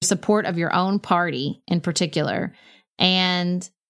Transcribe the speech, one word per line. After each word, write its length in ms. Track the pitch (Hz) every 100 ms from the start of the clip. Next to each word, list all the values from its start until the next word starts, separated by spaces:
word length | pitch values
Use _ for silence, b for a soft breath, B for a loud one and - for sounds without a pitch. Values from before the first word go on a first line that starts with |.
support 440 | - 196 - 208 -
of 120 | 170
your 160 | 170
own 260 | - 185 202
party 640 | - 175 175 135 139 - -
in 120 | 175
particular. 720 | 165 160 170 156 151 95 - B B B B -
And 680 | 185 185 185 180 175 180 180 _